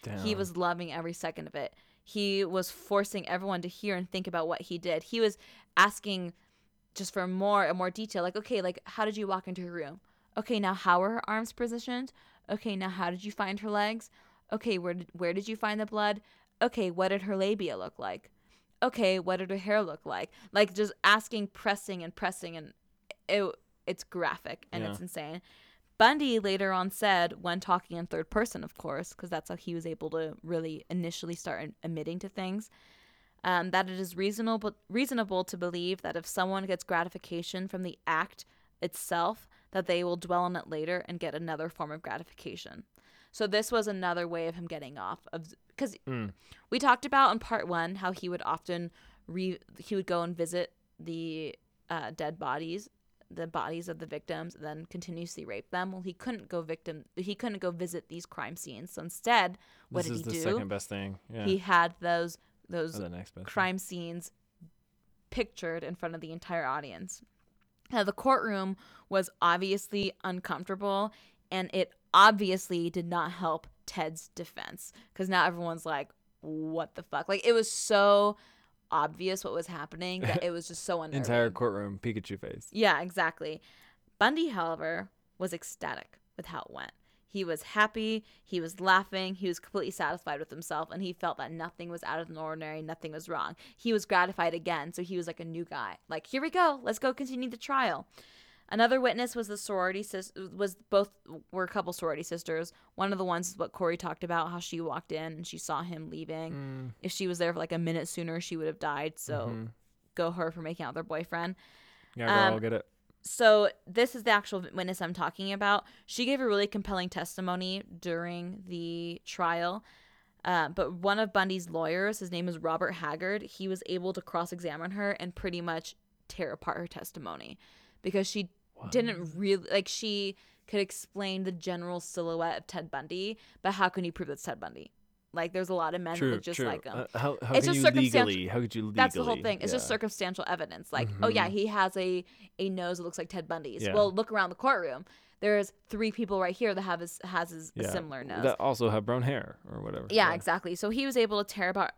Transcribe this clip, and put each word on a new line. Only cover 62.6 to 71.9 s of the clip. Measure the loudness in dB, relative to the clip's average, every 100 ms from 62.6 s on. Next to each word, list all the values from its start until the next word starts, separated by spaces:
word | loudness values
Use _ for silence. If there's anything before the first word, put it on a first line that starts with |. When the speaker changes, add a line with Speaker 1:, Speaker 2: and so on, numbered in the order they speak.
| -8
Speaker 1:
those | -4 -4 -4
Speaker 2:
Or |
the | -6
next | -8 -12 -12
best | -6
Speaker 1:
crime | 0 0 -2
Speaker 2:
thing. |
Speaker 1:
scenes | -6 -8 -8 -8 -12 -18 _ _ -20 _ _ _ _ _ _
pictured | -2 -2 -4 -6 -4
in | -6 -6
front | -6 -6
of |
the | -8
entire | -10 -4 -2 0
audience. | -2 -4 -10 -12 -14 -18 _ _ _ _ _ -2
Now, | 0
the | 2
courtroom | 2 4 4 4 0 -2 -4 -10 -20 0
was | 2 2 2
obviously | 4 4 2 0 0 0 0 -2
uncomfortable, | -4 -4 -4 -6 -4 -4 0 0 0 -4 -20 _ _
and | -4 -2
it | 0 -2